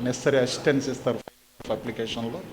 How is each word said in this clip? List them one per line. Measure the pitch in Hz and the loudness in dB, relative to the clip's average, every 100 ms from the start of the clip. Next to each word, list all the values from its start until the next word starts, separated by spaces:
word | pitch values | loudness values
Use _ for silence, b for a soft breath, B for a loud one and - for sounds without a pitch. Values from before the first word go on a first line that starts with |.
నెసెసరీ | 123 123 - 139 | -2 0 4 4
అసిస్టెన్స్ | 123 - - 139 135 | 4 2 2 2 2
ఇస్తారు | 127 - 110 - - _ - - | -2 0 -2 -4 -18 _ -12 -4
అప్లికేషన్లో. | 110 117 110 113 117 117 123 202 | -4 -4 -4 -4 -4 -4 -6 -10